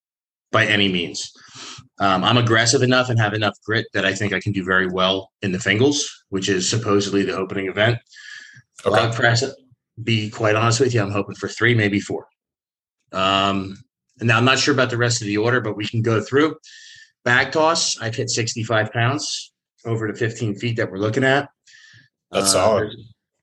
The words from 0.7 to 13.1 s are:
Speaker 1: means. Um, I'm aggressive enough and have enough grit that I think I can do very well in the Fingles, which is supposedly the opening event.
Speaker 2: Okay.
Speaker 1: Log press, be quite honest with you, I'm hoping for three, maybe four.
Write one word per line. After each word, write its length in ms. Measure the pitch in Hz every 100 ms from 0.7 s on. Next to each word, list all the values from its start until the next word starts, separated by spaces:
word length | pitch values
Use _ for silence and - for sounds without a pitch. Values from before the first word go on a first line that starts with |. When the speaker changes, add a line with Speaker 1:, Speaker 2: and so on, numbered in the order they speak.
| 104 98
Speaker 1:
means. 440 | 90 78 - - - - - - - - -
Um, 240 | 98 92
I'm 140 | 92 123
aggressive 440 | 117 113 117 139
enough 280 | 123 127 123
and 100 | 113
have 140 | 107
enough 220 | 107 104 - -
grit 220 | 113 -
that 120 | 101 95
I 80 |
think 200 | 95 101
I 60 | 92
can 120 | 107
do 120 | 95
very 240 | 90 92 92
well 440 | 92 92 95 - _
in 100 | 101
the 80 | 90
Fingles, 500 | 98 104 139 143 - - _
which 200 | 98 98
is 200 | 92 90
supposedly 540 | 110 107 101 98 98
the 120 | 92 92
opening 320 | 92 98 95
event. 320 | 98 113 120 - - - - - - _ - -
Speaker 2:
Okay. 40 | 107
Speaker 1:
Log 180 | 117
press, 300 | - 120 120 - - _ _ _ -
be 260 | 117 110 107
quite 260 | - 107 107
honest 240 | 113 113
with 140 | 123
you, 80 | 117
I'm 100 | 101
hoping 240 | 101 98 95
for 120 | 95
three, 280 | - 113 113
maybe 240 | 104 101
four. 280 | - 82 - _ _ _ _ _ _ _ _